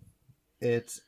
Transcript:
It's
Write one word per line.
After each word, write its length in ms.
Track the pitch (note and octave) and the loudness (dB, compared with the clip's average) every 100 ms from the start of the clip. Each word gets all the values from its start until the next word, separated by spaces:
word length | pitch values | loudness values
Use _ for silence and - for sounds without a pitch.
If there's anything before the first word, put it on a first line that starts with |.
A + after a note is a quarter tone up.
| - _ _ _ _ - | -20 _ _ _ _ -2
It's 400 | B2 A#2 - - | 2 2 0 -14